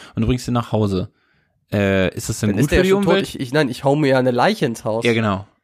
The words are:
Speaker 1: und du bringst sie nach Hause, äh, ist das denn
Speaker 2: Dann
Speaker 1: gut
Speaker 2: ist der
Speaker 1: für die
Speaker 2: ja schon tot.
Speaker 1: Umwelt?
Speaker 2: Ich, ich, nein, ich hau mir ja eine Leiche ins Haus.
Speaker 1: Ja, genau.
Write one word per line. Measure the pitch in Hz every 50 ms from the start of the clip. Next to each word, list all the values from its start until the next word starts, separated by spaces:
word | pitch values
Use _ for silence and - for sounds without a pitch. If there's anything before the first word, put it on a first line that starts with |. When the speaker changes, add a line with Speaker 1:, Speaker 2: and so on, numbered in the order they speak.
| - - -
Speaker 1:
und | 117
du | 113 110
bringst | 127 123 -
sie | 135
nach | 123 120 117 -
Hause, | - 107 107 98 98 90 - - _ _ _ _ _ _ _ _ _ _ _ -
äh, | - 104 101 98 98 95 95 87 -
ist | 120 - -
das | 117 -
denn | - 107
Speaker 2:
Dann | 98 110
Speaker 1:
gut | 143
Speaker 2:
ist | 147
der | 170 175
Speaker 1:
für | 185
die | 190
Speaker 2:
ja | 190
schon | 202 202
tot. | - 190
Speaker 1:
Umwelt? | 196 - -
Speaker 2:
Ich, | - -
ich, | 135 120
nein, | 135 151 151 117
ich | 123 - -
hau | 139 143
mir | 151 151 135
ja | 131 131
eine | 127 127
Leiche | 123 120 131 185 220 - 165 123
ins | 113 - -
Haus. | 113 107 113 110
Speaker 1:
Ja, | 120 113
genau. | 117 110 107 98 95 101 _ _ _